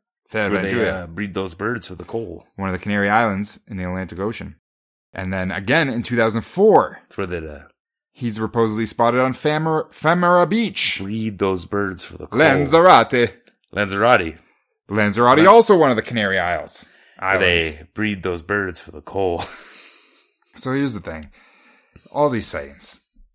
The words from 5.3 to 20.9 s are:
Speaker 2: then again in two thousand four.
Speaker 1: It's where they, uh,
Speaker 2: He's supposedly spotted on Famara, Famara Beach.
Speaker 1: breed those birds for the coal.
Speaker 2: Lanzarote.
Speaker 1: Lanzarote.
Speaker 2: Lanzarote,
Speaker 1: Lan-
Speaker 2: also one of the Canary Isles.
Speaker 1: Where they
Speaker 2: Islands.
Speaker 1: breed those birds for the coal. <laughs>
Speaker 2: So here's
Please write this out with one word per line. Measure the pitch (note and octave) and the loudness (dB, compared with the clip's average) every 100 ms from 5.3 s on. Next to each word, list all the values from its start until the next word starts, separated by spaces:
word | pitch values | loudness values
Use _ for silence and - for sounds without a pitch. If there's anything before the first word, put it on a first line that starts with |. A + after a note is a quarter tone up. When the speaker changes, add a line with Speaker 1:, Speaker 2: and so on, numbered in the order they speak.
Speaker 2:
then | F#2+ F#2 | -4 -4
again | F2 G2 D3 D3 | -4 -2 0 0
in | A#2 | -4
two | - A#2+ | -4 0
thousand | A2+ A2 | 0 0
four. | - - G#3+ F3 F#2 - - | -4 2 6 6 4 -4 -14
Speaker 1:
It's | - | -10
where | F#2+ | -8
they, | F2 | -8
uh, | D#2 D2 D2+ _ _ _ _ | -10 -14 -20 _ _ _ _
Speaker 2:
He's | - A#2+ G#2+ | -10 -6 -4
supposedly | A2 A#2+ A2+ G#2+ A2+ | -4 0 0 0 -2
spotted | - A#2 A#2+ | 0 2 2
on | B2+ | 0
Famara, | B2 D3+ D3+ D#3+ D#3+ - | -2 -2 -2 -2 -2 -4
Famara | - D#3 F3 F3 F3+ F3 | -4 0 2 4 4 2
Beach. | G#3+ A3+ - - - | 0 -2 -2 -4 -4
Speaker 1:
breed | G2 A2 A2 F#2+ | -6 -6 -6 -2
those | G2 F#2+ E2+ | 0 0 -4
birds | G2+ G2+ F2+ | -4 -4 -6
for | - F2 | -12 -16
the | - | -6
coal. | A2+ | 2
Speaker 2:
Lanzarote. | D#3 C3+ C#3+ D#3+ F3+ D3 A2+ B2+ A#2 - _ _ _ | 4 4 4 6 8 8 6 2 0 -2 _ _ _
Speaker 1:
Lanzarote. | - G2+ G2 A2+ A#2+ E2+ D2+ _ _ _ _ - | -4 -4 0 4 4 2 -8 _ _ _ _ -6
Speaker 2:
Lanzarote, | G#2 G#2 G2+ A#2+ C#3 | 0 0 4 4 6
Speaker 1:
Lan- | F3 | 8
Speaker 2:
also | A3+ A3 F#3+ | 8 8 6
one | D3 | 4
of | A2+ | 2
the | |
Canary | - A#2+ G2+ F#2+ | -2 -2 -2 0
Isles. | F2 E2 D#2+ - - _ _ - | -2 -4 -6 -14 -16 _ _ -8
Speaker 1:
Where | F#2+ F#2+ | -2 2
they | F#2 F2 D#2+ | 4 2 0
Speaker 2:
Islands. | D#2 - | -4 -12
Speaker 1:
breed | - G#2+ G2+ | -6 -6 -4
those | F2+ F2 | -4 -6
birds | E2 G#2 F#2+ E2+ | -4 -4 -4 -8
for | - | -16
the | D2+ | -18
coal. | - G2 F#2+ E2+ - | -10 -4 -4 -4 -8
<laughs> | - - - - - _ _ _ _ _ - | -14 -20 -20 -20 -20 _ _ _ _ _ -10
Speaker 2:
So | C3 | -4
here's | C3+ C#3 | -2 -2